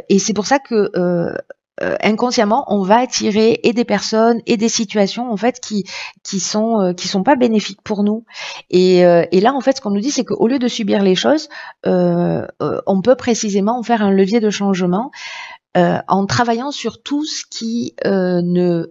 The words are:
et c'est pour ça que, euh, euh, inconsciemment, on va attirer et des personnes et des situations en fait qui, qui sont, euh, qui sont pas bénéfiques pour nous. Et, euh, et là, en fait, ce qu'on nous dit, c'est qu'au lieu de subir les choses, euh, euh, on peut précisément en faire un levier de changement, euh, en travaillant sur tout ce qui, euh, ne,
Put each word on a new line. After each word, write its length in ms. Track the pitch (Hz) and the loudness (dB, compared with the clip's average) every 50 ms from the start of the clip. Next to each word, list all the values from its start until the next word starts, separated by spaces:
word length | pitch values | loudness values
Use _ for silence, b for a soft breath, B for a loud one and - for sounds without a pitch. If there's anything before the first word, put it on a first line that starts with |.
| - - | 0 2
et 100 | 196 190 | 2 2
c'est 160 | - - 190 | 2 0 -4
pour 120 | 208 185 | -4 -2
ça 120 | - 269 285 | 0 -2 -2
que, 320 | - - 233 208 196 - - | 0 0 0 0 0 0 0
euh, 380 | 185 180 180 175 170 170 - - - - - - - _ _ _ - | -2 0 0 0 0 -2 -4 -6 -8 -12 -14 -20 -20 _ _ _ -6
euh, 160 | - 90 - - | -4 -4 -2 0
inconsciemment, 640 | - 208 220 214 240 254 247 240 208 202 226 277 - - | 0 0 0 0 0 0 0 0 2 2 2 0 0 0
on 140 | 214 202 | 0 0
va 160 | 185 185 214 240 | 2 4 4 4
attirer 600 | 254 247 - - 214 220 196 220 220 233 - - | 2 0 -2 -2 -2 0 2 4 4 4 2 2
et 100 | - 240 | 0 0
des 140 | 202 240 233 | 0 0 0
personnes 540 | - 208 190 - - 220 220 226 233 233 220 - | 0 -2 -2 -2 -2 0 2 4 4 2 0 0
et 140 | - 240 196 | -2 0 0
des 100 | 226 220 | 0 0
situations 640 | - - 220 - - 214 196 185 - 220 247 247 | 0 -2 -4 -2 0 0 0 0 -2 -6 -6 -6
en 60 | 214 185 | -4 -2
fait 200 | 220 254 247 - | -2 -2 -2 -4
qui, 260 | - - 214 196 185 B B B B B B _ | -8 -6 -6 -6 -6 B B B B B B _
qui 160 | - - 202 185 | -12 -8 -6 -6
sont, 420 | - - - 214 220 233 226 208 | -4 -4 -2 -2 -2 0 0 0
euh, 120 | 190 180 | 0 0
qui 160 | 180 180 190 - | -2 -4 -6 -4
sont 140 | - 190 | -4 0
pas 120 | 185 269 294 | 2 2 2
bénéfiques 460 | 247 247 226 220 208 - - 190 - | 2 2 2 2 0 -2 -4 -10 -12
pour 220 | _ - 214 196 208 | _ -4 -2 0 0
nous. 220 | 208 220 233 233 B B B B B B B B _ | 0 0 -2 -6 B B B B B B B B _
Et, 380 | - 180 185 185 180 180 180 | 4 4 6 6 6 6 6
euh, 180 | 175 175 170 - - | 6 6 4 4 2
et 80 | - 185 | 2 2
là, 140 | 202 254 285 | 2 2 0
en 60 | 262 | 2
fait, 160 | - 269 269 - | 0 -2 -2 -2
ce 20 | |
qu'on 100 | - 208 | -4 -4
nous 100 | 202 202 | -4 -2
dit, 100 | 214 294 | -2 -2
c'est 140 | - 269 185 | -4 -4 -4
qu'au 220 | - - - 220 | -4 0 0 0
lieu 120 | 226 269 262 | 0 2 0
de 100 | 247 233 | 0 -2
subir 340 | - - 214 196 208 208 | -2 -2 -2 0 0 2
les 120 | 196 190 185 | 2 2 2
choses, 340 | 175 - 233 294 311 - B B B B B B _ - | 2 2 2 2 0 0 B B B B B B _ -2
euh, 600 | 185 185 180 180 175 170 175 175 170 165 127 - - - - | 0 2 2 2 2 2 0 0 0 -2 -2 -4 -8 -8 -6
euh, 220 | - 143 - - - | -6 -4 -4 -2 -2
on 140 | - 196 190 | 0 0 2
peut 160 | 170 240 254 | 4 2 2
précisément 640 | 247 - 247 220 - 220 202 196 202 196 214 247 254 | 2 2 -2 -2 -2 -2 -2 0 0 0 0 -2 -2
en 40 | |
faire 200 | 214 - 233 214 | -2 -2 0 2
un 80 | 208 196 | 2 2
levier 280 | 196 190 196 185 226 240 | 4 4 4 2 2 2
de 120 | 220 208 | 2 0
changement, 600 | 196 - 202 196 190 175 185 175 180 208 262 294 B B B B B B B B B B _ _ - 180 | 0 0 -2 0 0 0 0 0 0 -2 -2 -6 B B B B B B B B B B _ _ 0 2
euh, 180 | 175 175 170 - - - | 2 2 0 -2 -2 -2
en 180 | 185 196 196 | -2 0 0
travaillant 460 | 196 - 240 240 233 226 233 262 294 | 0 0 0 0 0 -2 -2 -4 -8
sur 300 | 277 - - 220 - - | -8 -8 -8 -8 -8 -10
tout 220 | _ - 285 294 302 | _ -6 -4 -4 -4
ce 200 | 311 - - - - | -6 -8 -10 -12 -12
qui, 440 | - - 233 226 233 233 240 - - - - | -12 -10 -6 -6 -4 -4 -6 -6 -8 -6 -2
euh, 380 | 196 196 190 185 180 180 175 | -2 0 0 0 0 0 0
ne, 440 | 175 175 175 175 180 175 170 165 - - | 0 0 0 2 2 2 0 0 -4 -4